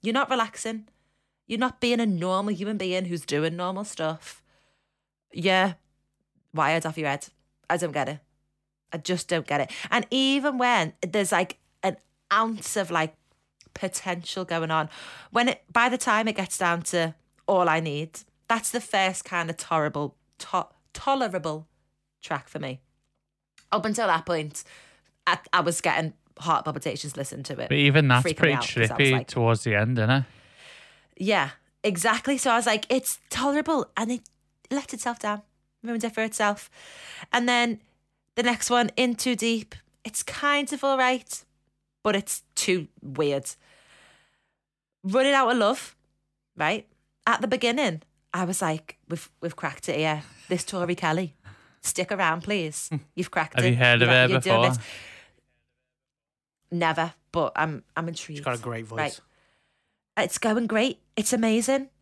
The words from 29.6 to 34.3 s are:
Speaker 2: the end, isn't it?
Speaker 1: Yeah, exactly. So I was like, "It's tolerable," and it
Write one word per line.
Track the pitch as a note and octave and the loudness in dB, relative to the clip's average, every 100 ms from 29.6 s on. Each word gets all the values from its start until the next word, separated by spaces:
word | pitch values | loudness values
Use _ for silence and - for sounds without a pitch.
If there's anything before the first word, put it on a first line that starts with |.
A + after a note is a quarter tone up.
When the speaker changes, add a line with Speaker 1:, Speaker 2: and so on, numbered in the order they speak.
| - | 2
Speaker 2:
the | G#2 | 2
end, | A2 B2 | 2 2
isn't | G#2+ | 2
it? | C3 C3+ - - - - - - _ _ - | 2 0 -10 -20 -20 -20 -20 -20 _ _ -6
Speaker 1:
Yeah, | F#3+ G3+ C#3 - _ _ | 0 2 0 -4 _ _
exactly. | G#3+ F3+ G#3 A3 - C4+ | -2 0 0 0 0 0
So | C4 | 2
I | A#3 | 2
was | A#3 | 2
like, | G#3+ - | 0 0
"It's | C4 B3+ - _ | -2 0 -6 _
tolerable," | - C4+ C#4+ D4+ D#4 B3 - | -2 0 0 0 0 0 -4
and | A3 | -4
it | B3 - | -4 -8